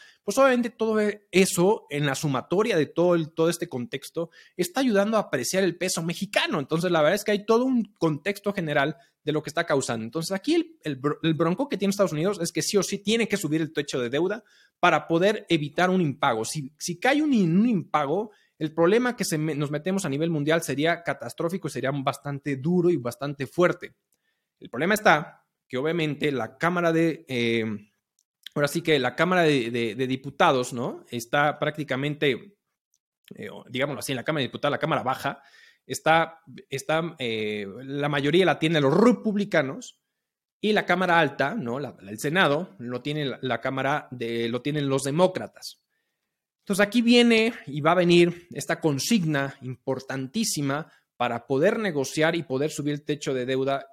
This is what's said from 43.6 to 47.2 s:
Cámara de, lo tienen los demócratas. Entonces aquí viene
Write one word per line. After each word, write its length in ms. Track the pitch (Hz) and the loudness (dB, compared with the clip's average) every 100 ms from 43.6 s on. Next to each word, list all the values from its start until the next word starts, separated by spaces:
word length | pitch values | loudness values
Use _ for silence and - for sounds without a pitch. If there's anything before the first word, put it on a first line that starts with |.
Cámara 460 | 131 135 135 147 - | -4 -2 -2 -2 -4
de, 360 | 123 117 117 117 | -8 -6 -2 -2
lo 140 | 123 | -4
tienen 260 | 147 151 139 | -4 -2 -2
los 140 | 135 | -2
demócratas. 800 | 139 151 185 151 104 - - - _ _ _ _ _ _ _ _ | 0 2 2 0 -10 -14 -18 -18 _ _ _ _ _ _ _ _
Entonces 260 | - 202 202 | -4 0 2
aquí 160 | 240 | 2
viene 520 | 233 240 | 4 6